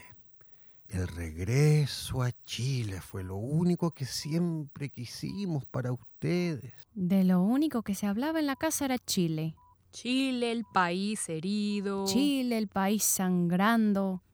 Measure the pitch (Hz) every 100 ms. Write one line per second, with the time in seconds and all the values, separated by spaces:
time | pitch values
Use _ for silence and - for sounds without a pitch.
0 | - - _ _ _ _ _ _ - 92
1 | 90 82 82 78 92 131 151 151 143 -
2 | - 127 123 - - - 127 131 107 95
3 | - 101 92 95 120 156 180 175 170 -
4 | 131 - 147 165 175 160 143 - 143 -
5 | 120 - 139 180 196 151 - 131 123 123
6 | - - 147 180 175 143 120 - _ 220
7 | 180 190 185 180 190 262 311 233 208 190
8 | 202 202 294 320 285 269 320 - 277 254
9 | - - 170 156 160 - - _ _ -
10 | 240 254 269 247 233 233 214 190 175 180
11 | 202 214 - 160 180 208 208 208 196 196
12 | 196 196 285 269 247 226 214 196 190 214
13 | - - 185 180 175 180 208 233 214 196
14 | 196 185 _